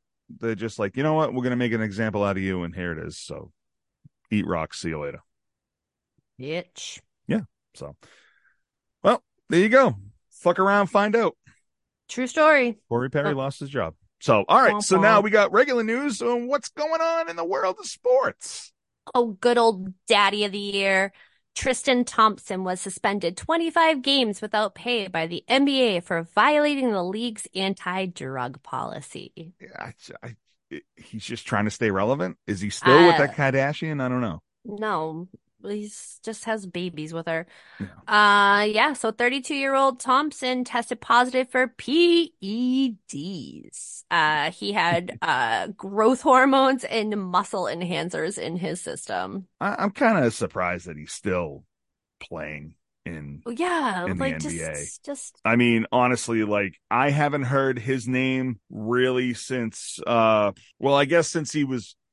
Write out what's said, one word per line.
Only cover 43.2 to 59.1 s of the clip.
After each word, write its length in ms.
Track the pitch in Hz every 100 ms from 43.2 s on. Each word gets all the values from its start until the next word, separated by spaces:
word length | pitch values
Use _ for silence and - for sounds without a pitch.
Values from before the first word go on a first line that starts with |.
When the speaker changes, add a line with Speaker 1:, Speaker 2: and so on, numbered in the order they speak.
| 175 175 82 - - - - - -
Speaker 2:
Uh, 380 | 170 151 151 156
he 200 | - 202
had, 460 | 208 170 175 180 -
Speaker 1:
<laughs> 20 |
Speaker 2:
uh, 460 | 165 131 117 110 92
growth 540 | - 196 202 220 262
hormones 640 | 311 254 269 269 262 269
and 320 | - 226 214 208
muscle 420 | 185 180 202 196 143
enhancers 720 | 165 175 156 170 160 160 208
in 180 | 120 170
his 240 | 170 180
system. 680 | - - - 92 95 190 185 -
Speaker 1:
I, 140 | 196 -
I'm 120 | 196
kinda 380 | - 226 190 120
surprised 560 | - 101 98 87 87 87
that 100 | 76
he's 140 | 76
still 500 | - 101 90 80 69 _ _ _ _ _ _
playing 540 | - 82 76 76 76 _ _ _ -
in, 360 | 80 73 73 -
Speaker 2:
Yeah, 580 | 240 359 339 254 180 180
Speaker 1:
in 120 | 180
the 60 |
Speaker 2:
like, 160 | 269 -
just, 60 | -
Speaker 1:
N 280 | 170 160
B 60 | 151
A. 60 | - - -
Speaker 2:
just 340 | 277 - _ 110
Speaker 1:
I 100 | 117
mean, 300 | 120 113 107
honestly, 520 | 123 123 123 - 113
like, 320 | 104 104 98 - -
I 200 | 120 143
haven't 320 | 147 143 143
heard 340 | 123 139 135 123
his 280 | 113 135 113
name 520 | 127 131 131 127 113 _
really 640 | 110 110 123 127